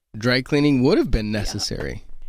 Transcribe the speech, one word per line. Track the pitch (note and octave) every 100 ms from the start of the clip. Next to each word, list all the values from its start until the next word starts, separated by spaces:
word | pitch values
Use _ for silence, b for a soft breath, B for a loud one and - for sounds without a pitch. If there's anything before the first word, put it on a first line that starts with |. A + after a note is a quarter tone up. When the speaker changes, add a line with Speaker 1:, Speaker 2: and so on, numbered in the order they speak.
| _ G#2+
Speaker 1:
dry | A#2 B2+
cleaning | C3 D3 D3 C3+
would | B2+ A#3
have | A#3+
been | A2+ G#2+
Speaker 2:
Yeah. | G#2+
Speaker 1:
necessary. | G2 G#2 - - C#2 B1 - -